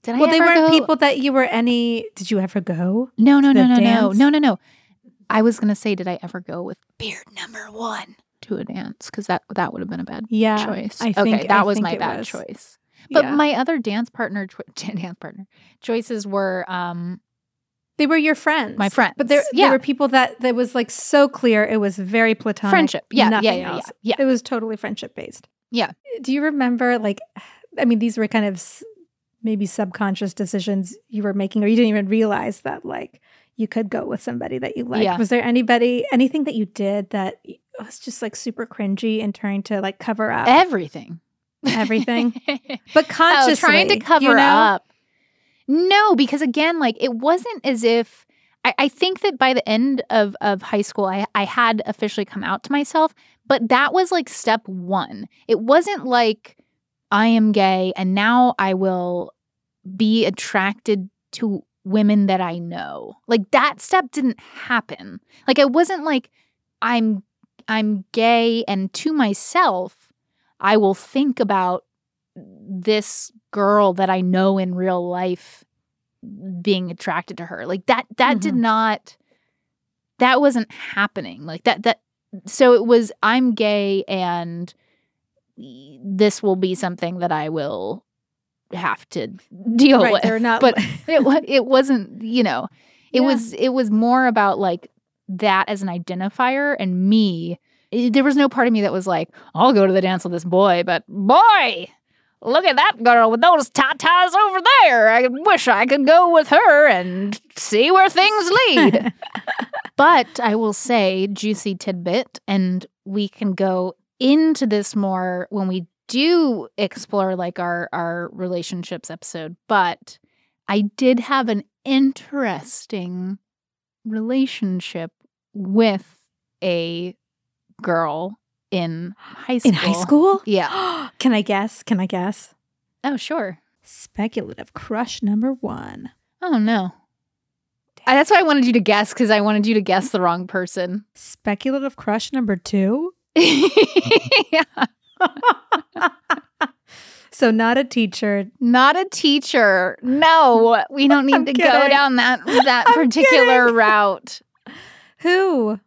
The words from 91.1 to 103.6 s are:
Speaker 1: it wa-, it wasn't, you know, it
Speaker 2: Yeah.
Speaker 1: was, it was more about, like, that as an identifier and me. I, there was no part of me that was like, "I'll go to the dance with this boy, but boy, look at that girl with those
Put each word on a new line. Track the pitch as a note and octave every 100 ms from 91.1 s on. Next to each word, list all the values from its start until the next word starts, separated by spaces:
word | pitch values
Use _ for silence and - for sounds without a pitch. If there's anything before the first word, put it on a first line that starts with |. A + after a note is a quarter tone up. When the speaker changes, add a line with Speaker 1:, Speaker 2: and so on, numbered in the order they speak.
Speaker 1:
it | D#4
wa-, | C4 D4
it | - C4+
wasn't, | B3 C4 C4+ B3 G3+ G3+
you | A3 A#3+
know, | G#3+ B2 - _ _ _ _
it | B3+
Speaker 2:
Yeah. | C4
Speaker 1:
was, | A#3+ A3+
it | - B3+
was | C4 A3+
more | G#3+ A#3 B3+ B3+
about, | A3 G3+ -
like, | F#3+ F3 - _ _ _ -
that | F#3 G#3+ F#3+ -
as | G3+
an | G3
identifier | F3 E3+ F3+ F#3+ - B3+ C4+ C#4+ C#4+
and | F#3+ F3+ F#3+
me. | A3 G#3 E3+ E3+ F3 _ _ _
I, | A3+ B3
there | B3
was | C#4
no | C#4 C4+
part | C#4 B3
of |
me | A3
that | G3+
was | F#3 F#3
like, | E3 E3 - -
"I'll | D#3 B3
go | A3
to | G3
the | F#3+
dance | F#3 F#3
with | F3+
this | E3+
boy, | E3+ F3+ G3+ F3
but | F3+ E3 -
boy, | G3 G3 D4+ A4+ G4+ B3+ F#3 F3+ _ _ _ _ _
look | - D4
at | F#4
that | C4+ D#4+ A#3
girl | A#3 A#3 A3+
with | A3+
those | E4+ E4